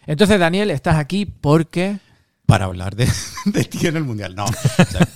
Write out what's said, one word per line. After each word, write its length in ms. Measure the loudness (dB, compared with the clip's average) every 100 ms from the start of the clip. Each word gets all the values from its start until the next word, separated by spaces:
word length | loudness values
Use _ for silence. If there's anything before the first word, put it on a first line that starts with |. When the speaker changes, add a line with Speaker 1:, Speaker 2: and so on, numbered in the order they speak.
| -4
Speaker 1:
Entonces, 340 | 2 4 4
Daniel, 300 | 4 2 0
estás 260 | -2 0 0
aquí 300 | 0 -4 -4
porque 720 | -4 2 2 2 -2 -4 -4 _ _ _ _ 2
Speaker 2:
Para 180 | 2
hablar 320 | 2 -6 -6 -2
de, 100 | 0 -2 -6
<laughs> 160 | -6 -4
de 180 | -2
ti 220 | -2 -2 -2
en 100 | -2
el 60 |
Mundial. 300 | -4 -6 -8
No. 120 | -6 -4
O 380 | -2 -2 2
sea, 240 | 2 2 -2